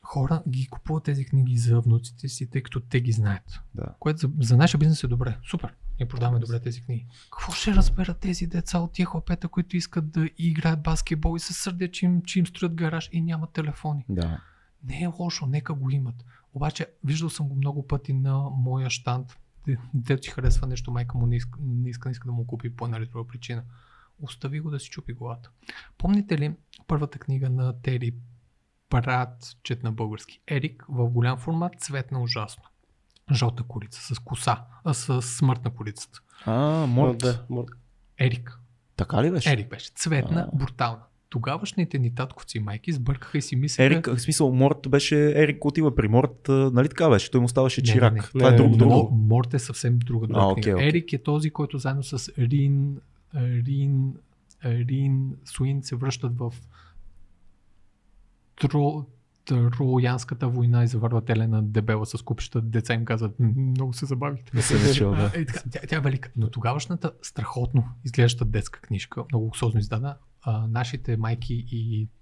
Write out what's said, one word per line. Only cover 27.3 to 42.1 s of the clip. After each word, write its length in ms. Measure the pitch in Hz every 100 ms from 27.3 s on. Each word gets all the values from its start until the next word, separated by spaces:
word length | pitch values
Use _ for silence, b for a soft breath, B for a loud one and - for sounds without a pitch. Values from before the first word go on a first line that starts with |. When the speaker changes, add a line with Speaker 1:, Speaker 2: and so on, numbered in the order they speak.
| 135 131
Speaker 1:
на 240 | 127 127
Тери 380 | 123 - 127 120 120 - - _ _ _ _ _
Пратчет 920 | 123 123 127 123 - - - - 120
на 80 | 120
български? 500 | 110 110 107 - - -
Ерик 380 | 143 147 - -
в 180 | 127 120
голям 300 | 120 120 131
формат, 340 | - 165 175 -
цветна 460 | - 139 127 135
ужасно. 420 | 120 117 104 - _ _ _ _ _ _ -
Жълта 300 | 123 117 117
корица, 520 | - 107 101 - - 123
с 40 |
коса, 460 | - 135 - 110 b b
а, 100 | -
с 280 | 135 - 127
смърт 440 | 120 - 135 123 113
на 60 |
корицата. 480 | - 107 107 - - _ b -
Speaker 2:
А, 80 | 113 147 160 147
Морт. 380 | 123 127 120
Speaker 3:
А, 40 | 123
да, 180 | 120 -
Морт. 180 | 120 117 - _ _ _ _
Speaker 1:
Ерик. 400 | 127 117 - - - _ _ -
Speaker 2:
Така 280 | 98 -
ли 80 | 143
беше? 200 | 180 151
Speaker 1:
Ерик 180 | 131 110
беше. 200 | - -
Цветна, 600 | - - 151 - 165 -
Speaker 2:
А. 40 | 143
Speaker 1:
брутална. 420 | 135 - 123 113 - _ _
Тогавашните 720 | 123 123 156 202 - 170 139
ни 160 | 123